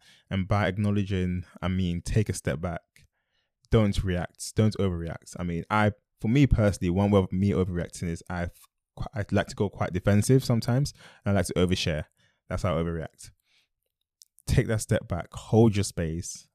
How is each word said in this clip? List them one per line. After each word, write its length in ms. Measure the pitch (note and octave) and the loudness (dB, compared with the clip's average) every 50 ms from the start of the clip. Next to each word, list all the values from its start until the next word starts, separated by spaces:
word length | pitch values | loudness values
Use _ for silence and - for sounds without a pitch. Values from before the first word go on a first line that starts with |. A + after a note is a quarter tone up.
| _ - - _ _ - | _ -20 -20 _ _ -6
And 160 | F#2 F#2+ F2+ | -4 -4 -2
by 220 | - G#2 G2+ G2+ | 0 0 0 0
acknowledging, 760 | F2+ F#2 G#2 G#2 G#2 G2+ G#2 F#2+ G2 G2 F#2 F2+ F2+ F2+ F2+ - - - - | 0 0 0 0 0 0 0 0 0 -2 0 0 0 -2 -4 -6 -10 -12 -6
I 80 | - F2+ | -4 -2
mean, 320 | F#2 F#2 F#2 F2 F2 E2+ | 0 0 0 0 -2 -4
take 260 | - - - A2 G#2 | -4 -2 0 0 0
a 60 | - F#2+ | 0 -4
step 260 | - - E2+ D#2 D#2 | -6 -4 -4 -4 -4
back. 220 | F#2 F2 D#2+ - _ _ _ _ _ _ _ _ _ _ _ _ _ _ _ _ _ - | -4 -6 -8 -8 _ _ _ _ _ _ _ _ _ _ _ _ _ _ _ _ _ 2
Don't 320 | A#2 A2+ G#2+ G2+ - - F#2 | 2 4 4 4 2 0 0
react. 500 | F#2+ F2 F2 E2 - _ - - - - | 0 -2 -2 -4 -6 _ -14 -14 -6 0
Don't 200 | A2+ A2 G#2+ - | 2 2 2 2
overreact. 580 | - G2 F#2+ F2 E2+ E2+ E2 - - - - - - | 0 -2 -2 -2 -4 -6 -8 -10 -12 -14 -16 -10 -8
I 40 | F2+ | -6
mean, 200 | F2 E2+ E2 - - | -4 -4 -4 -4 -2
I, 220 | G#2+ G#2+ G#2 G#2 - _ _ _ _ - | 0 2 2 2 0 _ _ _ _ -6
for 80 | - | -2
me 200 | G#2+ B2 D3 C#3 | 2 4 6 6
personally, 420 | - - A2+ G#2+ G2+ - - F#2+ F2 | 6 6 4 4 2 2 0 -2 0
one 220 | F2 G2 G2+ G2+ | 2 2 2 4
way 80 | G#2 G2 | 4 4
of 120 | F#2 - | 2 2
me 200 | F#2 F#2 G2+ G2+ | 0 0 0 2
overreacting 580 | C#2+ F2+ F#2 G2 F2 E2+ D#2+ - - - F#2 E2+ | 2 0 0 -2 -2 -6 -6 -8 -8 -8 -6 -6
is 120 | E2 - - - | -6 -8 -8 -8
I've 220 | F2+ F2 F2 - - - - _ _ _ _ _ - | -6 -6 -6 -6 -8 -14 -20 _ _ _ _ _ -12
qu-, 80 | - - - - | -10 -10 -8 -6
I 80 | G#2 G2 - | -8 -4 0
like 160 | G2 G2 - | 0 0 0
to 80 | - - | -2 -2
go 140 | - G#2 F#2+ | -4 -4 -4
quite 240 | - - G#2 D#2+ E2 | -2 -4 -6 -4 -4
defensive 500 | F2+ - G2+ G2+ G#2 - - C3 C3+ - | -2 2 2 2 4 4 4 4 4 4
sometimes, 500 | - A#2+ A2 - - A#2+ C#3 C#3+ - - - - - - _ - | 2 -2 -2 0 0 0 0 -2 -2 -6 -12 -20 -20 -16 _ -2
and 80 | G#2 | 0
I 80 | G2+ F#2+ | 0 0
like 60 | F2 | 0
to 60 | - - | 0 0
overshare. 520 | E2 F2+ F2 F#2 - - F2+ D#2 D2+ - _ _ _ _ _ _ _ _ - | 0 2 2 2 0 -2 -2 -2 -4 -6 _ _ _ _ _ _ _ _ -8
That's 140 | F2 - - | -6 -4 -2
how 140 | F#2 D2 | -2 0
I 40 | E2+ | 0
overreact. 500 | E2+ E2+ E2 D#2+ D2+ - _ - - - _ _ _ _ _ _ _ _ _ _ _ _ _ _ _ _ _ _ - _ _ _ - | -2 -2 -4 -6 -8 -10 _ -20 -20 -20 _ _ _ _ _ _ _ _ _ _ _ _ _ _ _ _ _ _ -20 _ _ _ -2
Take 200 | - - C3+ G2+ | 2 2 2 2
that 140 | F2+ A2 G#2+ | 0 -2 -2
step 260 | - - G#2+ - - | 0 0 -2 -2 -2
back, 200 | - F#2 E2 E2 - - | -4 -8 -8 -8 -10 -14
hold 420 | - - - - A2 A#2 A2 G2 | -14 -4 2 4 6 6 6 4
your 80 | G#2 F#2 | 2 -2
space, 640 | - - F2+ E2+ D#2 D#2+ F2 - - - - - _ | -2 -4 -4 -4 -4 -4 -6 -8 -10 -14 -16 -18 _